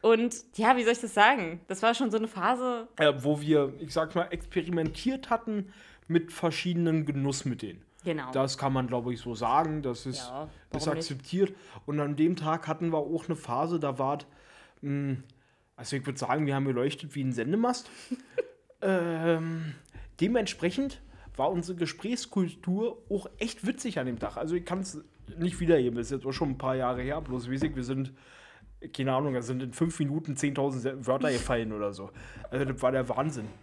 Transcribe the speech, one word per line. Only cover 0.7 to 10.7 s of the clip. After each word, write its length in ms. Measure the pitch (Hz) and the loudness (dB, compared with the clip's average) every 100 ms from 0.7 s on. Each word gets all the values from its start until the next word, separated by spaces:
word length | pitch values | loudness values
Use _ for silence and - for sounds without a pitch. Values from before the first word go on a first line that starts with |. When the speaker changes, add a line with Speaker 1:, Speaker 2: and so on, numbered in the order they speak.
| 247 | 6
Speaker 1:
wie 60 | |
soll 100 | 226 | 4
ich 60 | 240 | 2
das 120 | 220 | 0
sagen? 460 | - 214 269 170 170 - | 6 8 6 0 -6 -8
Das 140 | 190 | 2
war 100 | 226 | 2
schon 160 | 233 254 | 4 2
so 60 | 214 | 0
eine 100 | 220 | -2
Phase. 600 | 196 185 247 254 240 233 - | 0 0 2 0 -4 -8 4
Speaker 2:
Äh, 160 | 151 135 | 4 4
wo 220 | 131 151 | 0 0
wir, 320 | 147 151 135 131 | 4 4 4 -2
ich 120 | 160 | -4
sag 220 | 160 160 175 | -2 0 0
mal, 120 | 175 | -2
experimentiert 1000 | 170 - 185 165 170 160 156 247 262 - | -4 -4 -4 0 0 0 -2 -2 -2 0
hatten 440 | 226 226 208 190 - - - - | -2 0 -4 -4 -12 -20 -20 0
mit 240 | 165 165 | 2 2
verschiedenen 760 | - 170 - 180 170 170 160 151 | -2 -2 0 0 2 4 2 2
Genussmitteln. 800 | 139 139 135 135 117 104 87 - - 180 | 0 0 0 -2 -4 -6 -10 -18 -10 -4
Speaker 1:
Genau. 260 | 156 131 | -4 -2
Speaker 2:
Das 260 | 131 135 - | 0 0 0
kann 140 | 139 | 0
man, 160 | 135 127 | 2 2
glaub 220 | 123 120 | 0 -2
ich, 80 | 120 | -4
so 160 | 120 110 | -6 -2
sagen. 460 | 117 135 165 151 | 2 4 4 0
Das 240 | 135 113 135 | -4 -4 -6
ist, 240 | 127 123 | -8 -8
Speaker 1:
Ja, 140 | 131 | -10
Speaker 2:
ist 80 | 151 - - | -10 -14 -10